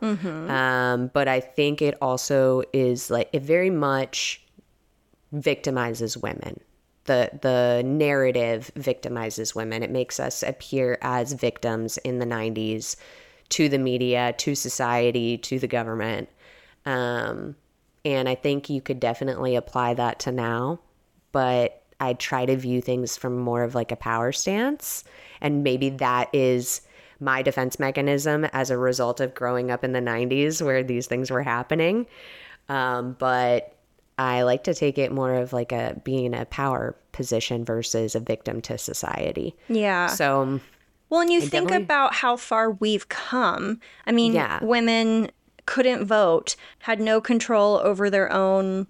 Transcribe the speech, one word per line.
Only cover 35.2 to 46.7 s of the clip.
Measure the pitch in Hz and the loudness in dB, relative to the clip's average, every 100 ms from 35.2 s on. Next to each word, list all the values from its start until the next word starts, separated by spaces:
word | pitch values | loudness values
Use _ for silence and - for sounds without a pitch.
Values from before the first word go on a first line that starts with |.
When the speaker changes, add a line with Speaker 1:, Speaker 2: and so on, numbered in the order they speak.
| 131 | 0
Speaker 2:
of, | 127 123 | 0 0
like, | 127 120 | -2 -2
a, | 120 117 - | -2 -4 -6
being | - 131 123 | -4 -2 0
in | |
a | 117 117 | -4 -6
power | - 139 127 117 - _ | -4 -2 0 -4 -8 _
position | - 127 117 - 120 117 | -8 -2 -2 -2 -4 -2
versus | 113 117 117 110 | -2 -2 -2 -2
a | 113 | -2
victim | 120 113 - 113 | -2 -4 -4 -8
to | - 117 | -8 -8
society. | - - - - - - - - - | -8 -6 -6 -4 -4 -4 -6 -8 -4
Speaker 1:
Yeah. | 226 208 185 175 | 0 0 2 0
Speaker 2:
So, | - 143 135 135 135 - _ _ _ _ | 2 2 2 2 -2 -6 _ _ _ _
Speaker 1:
Well, | 330 | 2
and | 339 | 4
you | 349 | 4
Speaker 2:
I | |
Speaker 1:
think | 294 | 2
Speaker 2:
definitely | 339 359 370 | 0 2 0
Speaker 1:
about | - 294 269 | 2 2 2
how | - 254 240 | 2 0 0
far | - 226 226 | 0 2 2
we've | 196 214 208 - | 0 0 0 -2
come. | - - 254 214 - 196 226 - - - | -10 -4 0 0 0 -4 -6 -10 -12 0
I | |
mean, | 233 233 | 4 4
Speaker 2:
Yeah. | 226 131 80 | 2 0 -2
Speaker 1:
women | 220 240 233 226 226 226 220 - _ - - | 0 2 4 2 4 2 0 -6 _ -10 -4
couldn't | - 254 247 | 2 2 2
vote, | 202 214 190 165 - - - | 2 4 6 4 0 -8 -10